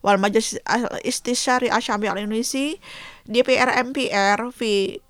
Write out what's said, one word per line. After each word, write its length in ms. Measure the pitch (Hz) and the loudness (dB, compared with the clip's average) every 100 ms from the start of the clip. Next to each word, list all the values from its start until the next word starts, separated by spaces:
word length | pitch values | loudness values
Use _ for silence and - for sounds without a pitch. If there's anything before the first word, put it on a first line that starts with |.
wal 160 | 196 202 | 4 2
Majlis 400 | 202 208 220 208 - | 4 2 0 -6 -2
Al-Istishari 1040 | 220 240 - - 254 - 247 - 254 247 | -2 -2 -4 -4 -4 -2 -2 0 0 2
Asyabi 400 | 226 233 208 208 | -2 -2 -2 -2
Al-Indonesia 640 | 185 208 220 240 269 285 339 - - - - | -4 -4 -2 -2 -2 -4 -6 -14 -18 -18 -20
D 220 | - 226 247 | -2 2 4
P 80 | 254 | 4
R 160 | 254 247 | 4 2
M 160 | 247 277 | 0 -2
P 160 | - | -2
R 400 | 202 196 208 240 | 2 2 2 -2
fi 480 | - 233 202 190 - | -4 0 0 0 -6